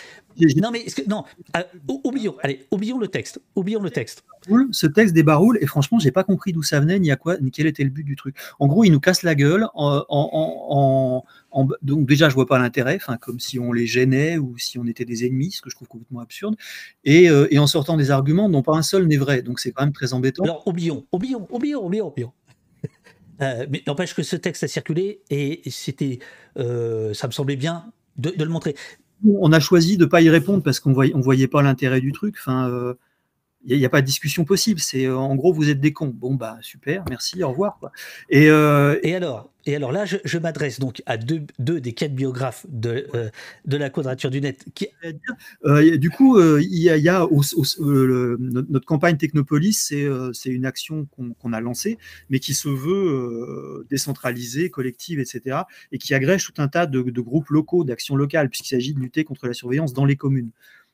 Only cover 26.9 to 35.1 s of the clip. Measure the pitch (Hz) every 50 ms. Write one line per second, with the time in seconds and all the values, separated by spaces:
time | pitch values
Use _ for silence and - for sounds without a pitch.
26.9 | 113 110 110 107 104 - - 120 - - 139 135 143 131 135 165 170 170 - -
27.9 | - _ _ _ - - 120 165 - 170 151 160 165 160 - 160 143 - - -
28.9 | - _ _ _ _ - 208 214 202 196 180 151 156 160 135 - 185 170 160 175
29.9 | 208 175 165 - 180 170 165 160 160 165 - 196 202 185 143 151 127 - - 143
30.9 | 131 131 135 143 - 135 123 135 135 131 135 127 - 147 143 139 131 123 135 127
31.9 | 131 131 127 139 147 - 202 214 208 - - 135 131 131 127 123 123 123 123 123
32.9 | 123 _ _ _ _ _ _ _ _ _ _ _ _ _ - 135 123 143 131 127
33.9 | - 143 135 135 135 - - 147 - 180 160 - 196 185 - 226 202 156 - -
34.9 | - 131 131 131